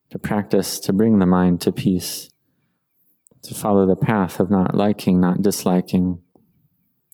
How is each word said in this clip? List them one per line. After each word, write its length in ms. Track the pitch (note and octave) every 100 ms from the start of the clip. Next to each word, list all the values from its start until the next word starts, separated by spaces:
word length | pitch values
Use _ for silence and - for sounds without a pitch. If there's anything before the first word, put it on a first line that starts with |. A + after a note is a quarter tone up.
| _
To 60 | -
practice 600 | - G#2+ G2 G2+ F2+ -
to 140 | -
bring 260 | G2 A2+ G#2
the 80 | F#2
mind 340 | F#2 F2+ F2
to 100 | -
peace, 560 | - G2+ F#2 - - - _ _ _ _ _ _ _ _ _ _ _
to 120 | -
follow 320 | - A2 G2+ F#2+
the 100 | F2+
path 440 | - A2 F2 -
of 100 | F#2
not 240 | G2 F#2
liking, 460 | - G#2 G2+ - F2+
not 200 | F2+ F2+
disliking. 800 | G2 - G2 F2+ - F#2 F2+ F2 _ _ _ _ _ _ _ _ _